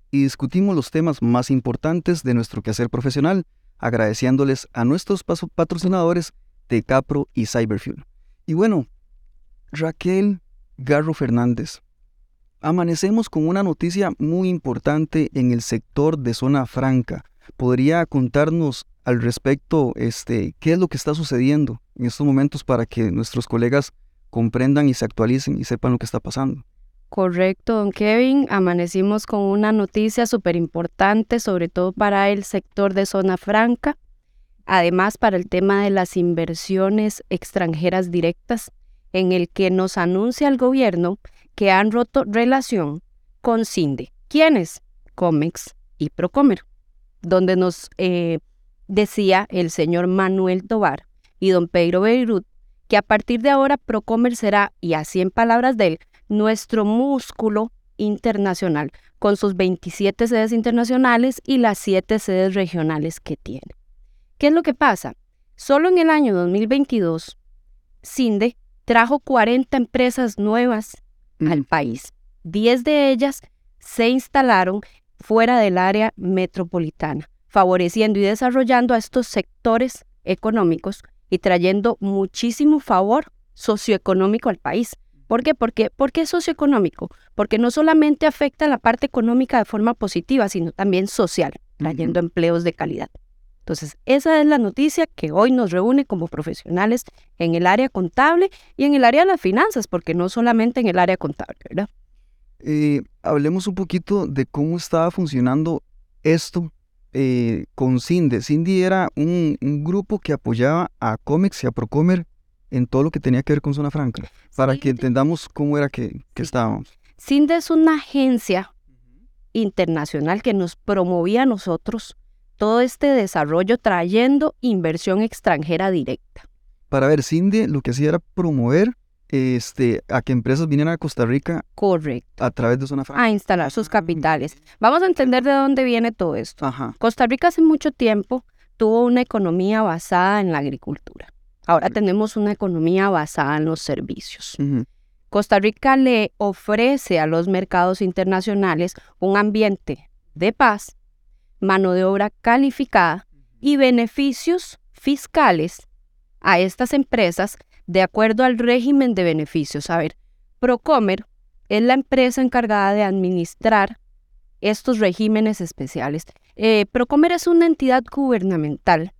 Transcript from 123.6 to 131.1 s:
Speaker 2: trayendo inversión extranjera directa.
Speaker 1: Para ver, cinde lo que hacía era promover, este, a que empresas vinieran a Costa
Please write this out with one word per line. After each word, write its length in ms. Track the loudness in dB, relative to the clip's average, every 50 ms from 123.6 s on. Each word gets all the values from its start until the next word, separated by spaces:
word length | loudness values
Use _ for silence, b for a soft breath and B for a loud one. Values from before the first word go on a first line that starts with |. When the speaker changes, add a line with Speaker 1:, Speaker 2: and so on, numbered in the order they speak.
| 2 2 0 0
Speaker 2:
trayendo 800 | 0 0 0 0 0 0 0 2 2 4 2 2 2 0 -4 _
inversión 640 | -4 -2 -2 0 0 -2 -4 -4 -2 -2 -2 0 -2
extranjera 680 | -2 -6 -4 -2 0 0 0 0 -2 -2 -2 0 0 0
directa. 560 | -2 -2 -4 -8 -10 _ _ _ -20 -20 -20 _ _ _ -20 _ _ _ _
Speaker 1:
Para 180 | -2 0 2
ver, 160 | 4 2 2 0
cinde 460 | 0 -2 0 2 2 2 2 0 0
lo 140 | -2 -2 -4
que 100 | -4 -2
hacía 160 | -2 0 0
era 100 | 0 -2
promover, 760 | -4 _ _ -4 -2 -2 0 0 0 2 2 2 2 2 0 -6 _ _ _ _ _ _
este, 760 | -2 -2 0 0 -2 -2 -4 -6 -4 -2 0 0 0 -2 -4 -4
a 140 | -4 -4 -2
que 100 | -2 -2
empresas 340 | -2 0 0 0 0 0
vinieran 260 | 0 0 0 0 0 -2
a 60 | -4
Costa 260 | -6 -8